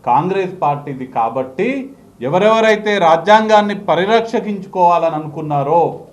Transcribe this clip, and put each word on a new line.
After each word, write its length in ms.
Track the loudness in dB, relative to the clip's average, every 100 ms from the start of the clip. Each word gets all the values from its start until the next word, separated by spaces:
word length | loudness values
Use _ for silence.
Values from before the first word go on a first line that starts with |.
| 2
కాంగ్రెస్ 480 | 0 2 -2 -4 -2
పార్టీది. 440 | -2 -2 -8 -12 -6
కాబట్టి 640 | -4 -2 -2 -6 -4 -4 -4 -8 -18 -20 _
ఎవరెవరైతే 720 | -2 2 2 4 2 2 0 2
రాజ్యాంగాన్ని 760 | 4 2 4 4 6 2 2
పరిరక్షించుకోవాలని 1400 | -4 -2 0 2 0 0 -4 -4 -8 -8 0 2 4 0 -4
అనుకున్నారో 640 | -8 -10 -4 -2 0 2 0 -4 -18